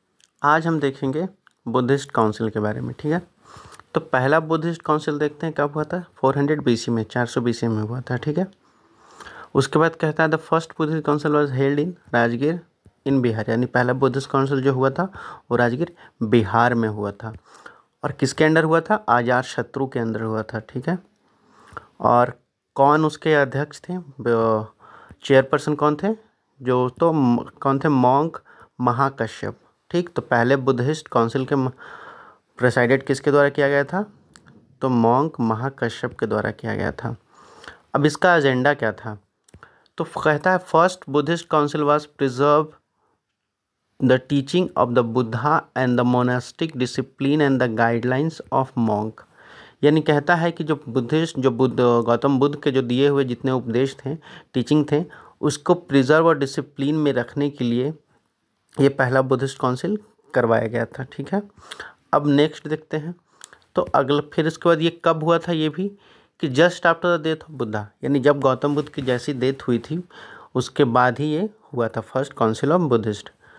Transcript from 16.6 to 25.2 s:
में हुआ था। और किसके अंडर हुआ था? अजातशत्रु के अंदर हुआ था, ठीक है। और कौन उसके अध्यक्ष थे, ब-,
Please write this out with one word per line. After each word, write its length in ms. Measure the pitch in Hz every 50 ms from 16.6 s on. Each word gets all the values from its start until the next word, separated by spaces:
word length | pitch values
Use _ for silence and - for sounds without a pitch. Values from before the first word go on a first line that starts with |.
| 117 123 123
में 140 | 117 113 110
हुआ 220 | 104 104 104 101
था। 220 | 98 - - 110 107 92 - _ - - - - - _ _ _ _ _ -
और 80 | 139 131
किसके 320 | - - 127 - - 160
अंडर 200 | 156 160 160 160
हुआ 160 | 156 160 165
था? 140 | 160 - 214
अजातशत्रु 920 | 208 - - 117 123 117 120 127 123 127 - - - 117 - - 127 135
के 120 | 131 - 123
अंदर 220 | 117 113 110 110
हुआ 220 | 113 110 110 110 107
था, 160 | - - 110
ठीक 300 | - - - 131 123 -
है। 100 | 175 180 - _ _ _ _ _ _ _ _ _ _ _ _ - - - - _ _ -
और 400 | - 117 120 120 123 - - - _ _ _ _ _ _ _
कौन 300 | - 139 143 147 156 160
उसके 300 | 156 151 - - 165 156
अध्यक्ष 460 | 147 143 131 131 135 147 147 - -
थे, 180 | - - 180 185
ब-, 680 | 170 139 - - 110 120 117 113 113 113 110 107 110 110 - _ - - - - - - - -